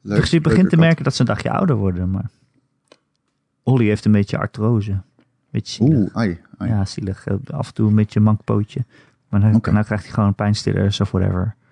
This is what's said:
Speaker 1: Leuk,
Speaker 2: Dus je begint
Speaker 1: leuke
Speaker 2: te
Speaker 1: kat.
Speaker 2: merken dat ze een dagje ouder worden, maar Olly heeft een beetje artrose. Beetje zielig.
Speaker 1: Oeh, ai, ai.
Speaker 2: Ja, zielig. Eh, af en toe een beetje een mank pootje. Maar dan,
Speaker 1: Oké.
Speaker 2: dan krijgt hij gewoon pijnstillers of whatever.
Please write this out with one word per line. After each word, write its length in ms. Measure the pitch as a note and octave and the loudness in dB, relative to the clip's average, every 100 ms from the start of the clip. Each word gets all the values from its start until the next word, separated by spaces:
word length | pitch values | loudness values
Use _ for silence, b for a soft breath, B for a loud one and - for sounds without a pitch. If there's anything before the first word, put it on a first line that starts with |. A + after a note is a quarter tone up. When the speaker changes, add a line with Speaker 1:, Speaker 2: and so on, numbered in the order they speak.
Speaker 1:
Leuk, 180 | G2+ G#2 | -4 -2
Speaker 2:
Dus 100 | - | 0
je 120 | E3 | 0
begint 140 | D#3 E3+ | 2 2
Speaker 1:
leuke 120 | F#3 | 4
Speaker 2:
te 60 | E3 | 4
Speaker 1:
kat. 100 | E3 | 4
Speaker 2:
merken 180 | E3 | 2
dat 100 | - - | -2 -2
ze 60 | |
een 60 | A#2 | -2
dagje 240 | G#2 A#2 | -2 -4
ouder 240 | A2+ F#3 A2 | -2 0 0
worden, 360 | F#2+ F2 F#2 | 0 -2 -2
maar 180 | F#2+ - _ _ _ _ _ _ _ _ _ _ _ _ _ | -4 -6 _ _ _ _ _ _ _ _ _ _ _ _ _
Olly 220 | - C3 G#2+ | 0 2 2
heeft 180 | G#2 G#2+ | 2 2
een 60 | |
beetje 260 | G#2 G2 - | 2 2 -4
artrose. 640 | G#2 - A2 A2+ G2+ G2 - _ _ _ _ | -6 -2 0 0 -2 -6 -8 _ _ _ _
Beetje 220 | A#2 - | -8 -6
zielig. 240 | - D3 C3+ | 0 2 2
Speaker 1:
Oeh, 120 | F#2+ G#2+ | 0 -2
ai, 240 | G#2 E2+ _ - | -4 -4 _ -8
ai. 120 | A#2+ | -4
Speaker 2:
Ja, 160 | G#2 G2 | -2 -2
zielig. 400 | - G2 G2+ - | -6 -8 -8 -6
Eh, 80 | G2 - | -6 -6
af 160 | D3 - | -10 -8
en 60 | |
toe 160 | - G#2+ | -2 2
een 60 | G#2+ | 2
beetje 240 | G#2 A2 | 2 2
een 60 | G#2+ | 2
mank 180 | G#2+ | 2
pootje. 420 | - G#2+ G#2+ - - b b b _ | 0 -2 -2 -8 -10 b b b _
Maar 100 | G#2 | 0
dan, 140 | G#2+ A2 | 4 2
Speaker 1:
Oké. 160 | - | 2
Speaker 2:
dan 120 | G#2 | 0
krijgt 200 | G#2 G#2 | 0 -4
hij 100 | - | -4
gewoon 220 | - G2+ - | -2 0 0
pijnstillers 640 | G#2 G#2 G2+ F#2+ G2 - | 0 -2 -2 0 0 0
of 120 | G2 | -2
whatever. 440 | F#2+ F#2+ F#2 G2+ - b | 0 0 -2 -4 -8 b